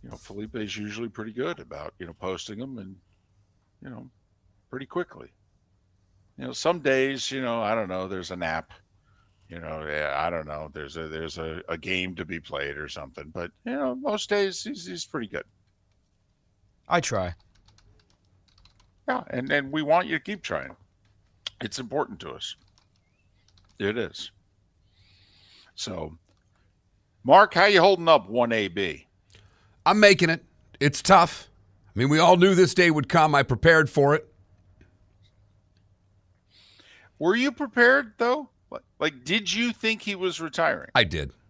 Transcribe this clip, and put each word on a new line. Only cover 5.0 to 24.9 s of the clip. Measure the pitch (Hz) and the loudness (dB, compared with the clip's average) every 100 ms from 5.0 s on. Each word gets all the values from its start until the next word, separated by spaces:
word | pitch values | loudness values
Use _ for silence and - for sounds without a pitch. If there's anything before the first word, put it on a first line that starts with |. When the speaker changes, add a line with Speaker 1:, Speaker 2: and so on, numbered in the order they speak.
| 175 - - _ _ _ _ _ _ _ _ _ _ - | -8 -14 -20 _ _ _ _ _ _ _ _ _ _ -16
Speaker 1:
You | |
know, | 127 | -12
some | 123 160 175 | -4 -2 0
days, | 135 131 135 135 - | 2 2 2 -2 -8
you | 131 | -6
know, | 127 117 | -4 -2
I | 104 | -2
don't | 113 98 | -2 -4
know, | 92 92 | -6 -6
there's | 95 87 | -8 -10
a | 90 | -8
nap. | 82 80 - - _ _ _ _ _ _ _ | -6 -6 -10 -20 _ _ _ _ _ _ _
You | 85 | -16
know, | 80 78 76 | -12 -10 -8
yeah, | 76 73 | -6 -4
I | 69 82 | -4 -4
don't | 85 76 | -6 -8
know, | 76 78 | -12 -12
there's | 76 71 82 | -14 -14 -12
a, | 80 | -12
there's | 80 80 80 | -10 -10 -10
a, | 80 80 - | -12 -12 -10
a | 85 | -10
game | 95 92 92 87 | -6 -4 -6 -8
to | 80 | -10
be | 82 | -12
played | - 71 71 71 | -10 -8 -8 -10
or | 76 | -12
something. | - 69 - 76 | -14 -16 -16 -14
But, | 85 87 _ | -12 -12 _
you | 233 | -12
know, | 262 262 | -6 -6
most | 254 285 208 - | -6 -6 -6 -4
days | 208 196 175 | -2 -2 -4
he's, | - 247 175 | -12 -14 -14
he's | 175 - | -12 -10
pretty | 156 110 | -10 -10
good. | 76 - _ _ _ _ _ _ _ _ _ _ _ _ _ _ | -12 -14 _ _ _ _ _ _ _ _ _ _ _ _ _ _
Speaker 2:
I | 175 | -2
try. | - 110 90 82 _ _ _ _ _ _ _ _ _ _ _ _ _ _ _ _ - | 0 -4 -6 -10 _ _ _ _ _ _ _ _ _ _ _ _ _ _ _ _ -6
Speaker 1:
Yeah, | 254 170 | -6 -4
and, | - 131 | -8 -2
and | 143 135 | -2 -2
we | 156 | -6
want | 147 165 185 | 2 2 2
you | 156 | -6
to | |
keep | - 202 | -6 -12
trying. | - 82 67 - _ _ _ _ _ _ - _ | -6 -8 -8 -18 _ _ _ _ _ _ -18 _
It's | - - | -10 -10
important | 120 143 - 92 | -8 -6 -6 -8
to | 82 | -14
us. | - - - _ _ _ _ _ _ _ _ _ _ _ _ | -14 -14 -16 _ _ _ _ _ _ _ _ _ _ _ _
It | 101 113 | -4 -4
is. | 92 - - _ _ _ _ _ _ | -8 -10 -18 _ _ _ _ _ _